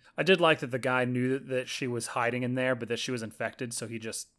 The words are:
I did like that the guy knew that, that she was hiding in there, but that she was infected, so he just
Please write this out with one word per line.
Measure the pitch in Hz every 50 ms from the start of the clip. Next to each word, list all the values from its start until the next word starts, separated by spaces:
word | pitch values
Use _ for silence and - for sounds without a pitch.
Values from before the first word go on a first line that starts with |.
| _ - _ -
I | 160
did | 180 190 165
like | 170 160 151 -
that | 151 123
the | 127 120
guy | 120 127 127 127 127
knew | 123 123 123 127 127
that, | 131 139 135 131
that | 131 127 127 -
she | - - 139
was | 123 120 117 113 -
hiding | - 131 117 120 123 123
in | 127 123 127
there, | 131 127 127 131
but | 117 117 107
that | 120 113
she | - 135
was | 127 117
infected, | 113 107 - - 117 107 - - 127 117
so | 117 - 120
he | 110 117 110
just | 110 110 - - - - _